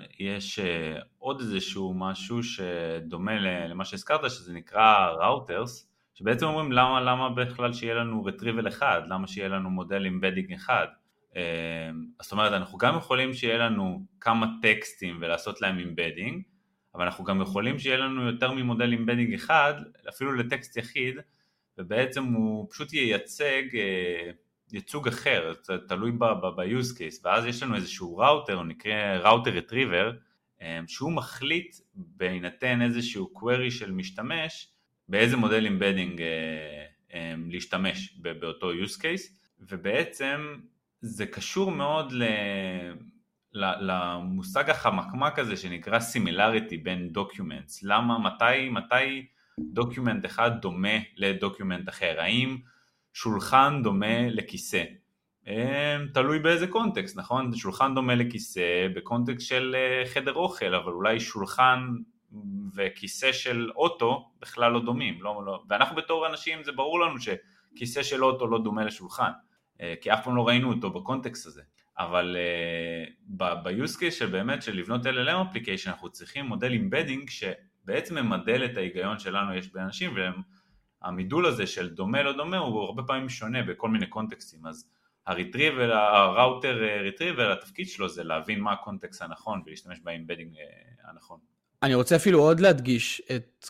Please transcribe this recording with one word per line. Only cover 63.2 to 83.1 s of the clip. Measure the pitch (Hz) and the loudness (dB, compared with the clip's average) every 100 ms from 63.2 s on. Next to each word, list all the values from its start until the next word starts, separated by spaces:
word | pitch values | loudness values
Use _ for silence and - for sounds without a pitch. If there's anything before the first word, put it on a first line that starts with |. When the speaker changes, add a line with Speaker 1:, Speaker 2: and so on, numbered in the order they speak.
| 131 | 0
Speaker 1:
של | 131 127 120 113 - | 0 0 -2 -2 2
אוטו | 165 - 117 135 - _ | 2 4 2 2 -4 _
בכלל | - - 120 | -10 2 4
לא | 120 | 4
דומים, | 117 123 120 85 | 0 -2 -2 -4
לא, | 101 104 98 | -6 -6 -6
לא. | 95 - | -6 0
ואנחנו | 101 - 160 | 2 2 0
בתור | 156 165 160 | -2 0 0
אנשים, | - - 160 | -4 -6 -6
זה | 143 | -6
ברור | 131 143 170 | -2 0 2
לנו | 165 131 | 2 0
שכיסא | 117 92 - _ _ - 120 131 | -4 -6 -8 _ _ -10 -6 -4
של | 135 135 | -2 2
אוטו | 131 131 117 | 4 4 0
לא | 113 | 0
דומה | 110 107 | 0 -2
לשולחן, | 107 - 92 - 113 - _ _ _ - | -2 -6 -8 -2 -2 -2 _ _ _ -12
אה, | 87 98 | -10 -6
כי | - | 0
אף | 113 | 2
פעם | 127 123 | 2 2
לא | 117 | 4
ראינו | 120 131 | 4 2
אותו | 110 98 | 0 -2
בקונטקסט | - - 131 123 - 82 | -4 -4 -6 -6 -10 -16
הזה. | 71 - _ _ - | -20 -20 _ _ -8
אבל, | 87 87 90 90 | 0 2 2 0
אה, | 87 87 85 82 85 82 80 - - | 0 -2 -2 -4 -4 -6 -10 -16 -10
ב-, | 95 90 85 | -4 -2 -2
ב-use | 87 98 151 - | -2 -2 -4 -2
case | 175 | -4
של | - 107 | -2 -2
באמת | 92 110 139 | 0 -2 -2
של | 117 98 | -4 -6
לבנות | 90 123 131 | -2 -2 -2
L | |
L | 127 131 | 0 0
M | 180 190 | 0 0
application, | 120 113 95 95 | -4 -4 -4 -6
אנחנו | 87 87 | -8 -10
צריכים | - 87 139 139 | -16 -14 -10 -6
מודל | 120 127 | -2 0
אמבדינג | 120 98 135 156 135 139 | 0 0 0 -2 -4 -8
שבעצם | - 98 90 _ _ - 127 - 160 | -8 -8 -8 _ _ -4 -4 -2 -2
ממדל | 117 92 101 127 | 0 0 0 0
את | 123 104 | 0 -2
ההיגיון | 92 90 95 104 | -4 -2 -4 -4
שלנו | 101 98 101 | -4 -2 -2
יש | 92 92 | -4 -6
באנשים, | 92 95 - 180 101 92 92 - _ _ _ _ _ | -8 -8 -6 -4 -2 -2 -4 -12 _ _ _ _ _
והמידול | 90 90 92 151 175 | -8 -6 -2 2 2
הזה | 117 95 | 2 -2
של | - 90 | -4 -6
דומה | 82 95 131 | -4 0 0
לא | 139 | 0
דומה | 139 156 185 | -2 -2 -2
הוא | 143 107 | -2 -2
הרבה | 95 113 | -4 -4
פעמים | 127 | -4